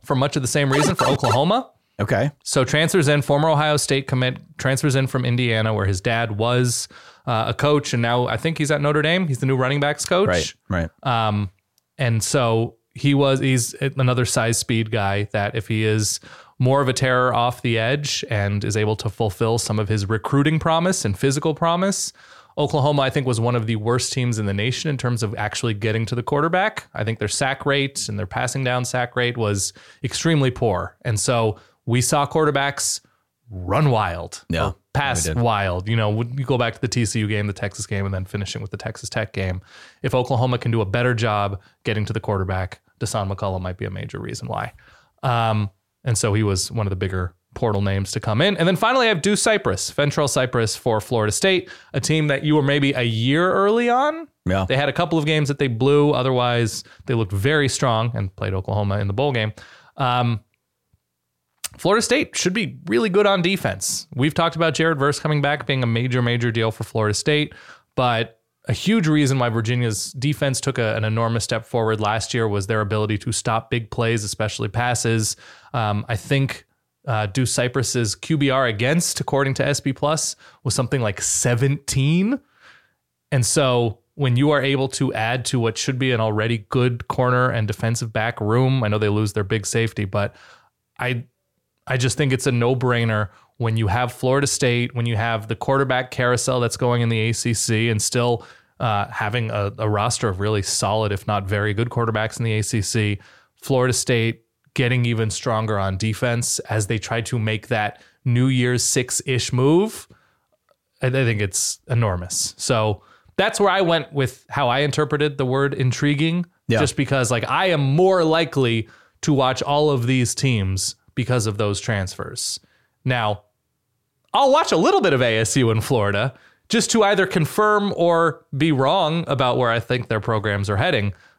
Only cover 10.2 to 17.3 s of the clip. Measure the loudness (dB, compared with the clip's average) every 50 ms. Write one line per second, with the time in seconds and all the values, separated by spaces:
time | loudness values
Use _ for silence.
10.2 | 2 2 2 0 0 -2 -8 _ _ -4 -2 -2 -2 -4 -6 _ -4 -2 0 0
11.2 | 0 0 0 0 -2 -4 -8 _ _ _ _ _ _ _ _ -4 -2 0 0 0
12.2 | 0 0 0 2 2 2 2 2 0 -2 -6 _ _ _ -10 -2 0 2 4 4
13.2 | 4 4 2 2 2 2 2 2 0 -2 -4 -4 -6 -4 -2 0 0 2 2 2
14.2 | 0 0 2 0 2 0 0 -2 -2 -2 0 0 0 -2 -2 -2 0 0 0 -2
15.2 | -2 -2 -2 -2 -2 -2 -4 -6 -6 -4 -2 0 0 2 2 0 0 -2 -4 -6
16.2 | -10 -16 -20 -20 -20 -14 _ -2 0 2 2 2 2 0 0 0 0 2 2 2
17.2 | 2 2